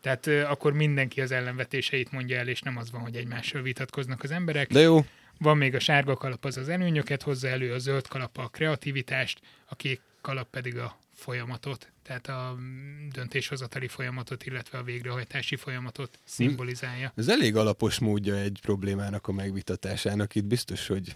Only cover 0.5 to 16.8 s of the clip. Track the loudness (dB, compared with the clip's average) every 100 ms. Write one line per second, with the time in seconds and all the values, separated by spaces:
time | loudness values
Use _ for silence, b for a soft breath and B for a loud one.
0.5 | 2 2 4 4 4 2 0 -2 0 -2
1.5 | -4 -4 -2 -2 -2 -2 -6 -4 -2 -2
2.5 | -4 -4 -6 -6 -8 -8 -8 -8 -6 -6
3.5 | -4 -4 -4 -4 -4 -6 -6 -6 -4 -2
4.5 | 0 6 10 10 10 6 b b 0 4
5.5 | 6 4 2 4 4 4 0 -2 -6 -6
6.5 | -6 -4 0 2 2 2 -2 -2 -2 -2
7.5 | -2 -2 -2 0 -2 -2 -6 -8 -8 -8
8.5 | -2 0 0 -2 -4 -2 -2 -2 -6 b
9.5 | b _ -6 -4 -4 _ _ -6 -6 -6
10.5 | -8 -6 -6 -8 -10 _ -16 -8 -6 -6
11.5 | -8 -8 -10 -12 _ -14 -12 -10 -8 -8
12.5 | -10 -12 -12 -14 -12 -12 -8 -4 -4 -2
13.5 | -4 -6 -6 -8 -6 -6 -6 -6 -8 -8
14.5 | -8 -8 -8 -6 -6 -4 -6 -4 -4 -4
15.5 | -4 -4 -8 -8 -8 -10 -12 -8 2 2
16.5 | 2 -4 -6